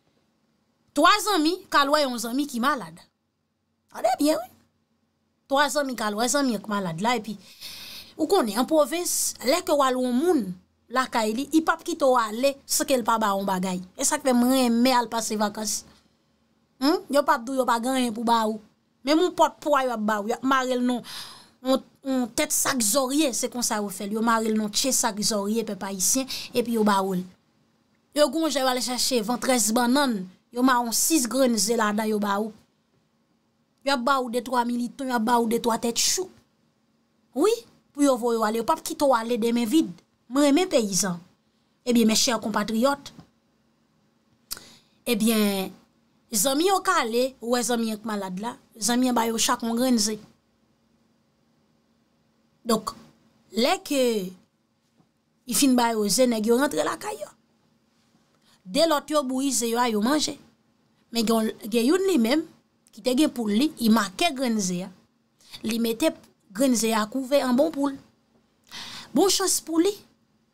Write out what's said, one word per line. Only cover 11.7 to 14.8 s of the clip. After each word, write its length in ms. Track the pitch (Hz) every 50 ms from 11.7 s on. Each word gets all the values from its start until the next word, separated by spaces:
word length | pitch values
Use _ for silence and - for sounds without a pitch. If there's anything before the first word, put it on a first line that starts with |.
| 330
kite 260 | 320 - 349 320 - 294
ou 120 | 262 254
aller 420 | 240 226 214 214 240 269 277 277 - _
sans 200 | - - - 302
qu'elle 180 | 294 269 247 214
pa 140 | 240 226
ba 160 | 220 226 202 196
yon 100 | 196 196
bagay. 380 | 196 190 185 185 190 185 185 - - _
Et 60 | - 277
ça 160 | - 302 294
fait 140 | 294 262 247
mwen 380 | 240 240 247 269 269 247 233
men 260 | 233 233